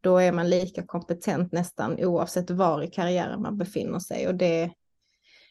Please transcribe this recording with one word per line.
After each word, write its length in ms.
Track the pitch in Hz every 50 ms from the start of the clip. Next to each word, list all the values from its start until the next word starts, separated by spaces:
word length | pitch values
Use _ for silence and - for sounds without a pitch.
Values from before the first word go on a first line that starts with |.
Då 180 | - 185 180 180
är 140 | 180 175
man 180 | 170 170 170 175
lika 360 | 180 180 185 185 - 180 180
kompetent 680 | - - 175 - - 175 175 - 214 180 156 180 180
nästan 520 | 165 175 180 - - - 107 113 165 - 185
oavsett 460 | 180 170 151 175 - - 180 180 185
var 320 | 180 185 190 165 151 151
i 80 | 156 175
karriären 520 | - 196 170 175 180 175 - - - -
man 160 | - - 208 202
befinner 400 | 175 - - - - - - 185
sig. 300 | 180 - - - - 180
Och 60 | 180
det, 380 | 180 180 170 165 165 165 170 - _ _ _ _ _ _ _ _ _ _ _ _ _ _ _